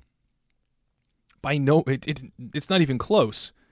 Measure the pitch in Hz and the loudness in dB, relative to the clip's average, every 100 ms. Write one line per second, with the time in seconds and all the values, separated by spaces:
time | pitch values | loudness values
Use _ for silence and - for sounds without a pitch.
0 | _ _ _ _ _ _ _ _ _ _ | _ _ _ _ _ _ _ _ _ _
1 | _ _ _ _ - 147 135 156 156 135 | _ _ _ _ -4 -2 4 2 2 -4
2 | - 147 127 - 123 151 - 190 156 127 | -4 -8 -10 -18 -12 -10 -2 2 2 0
3 | - 208 113 - - _ _ | 2 2 2 -2 -12 _ _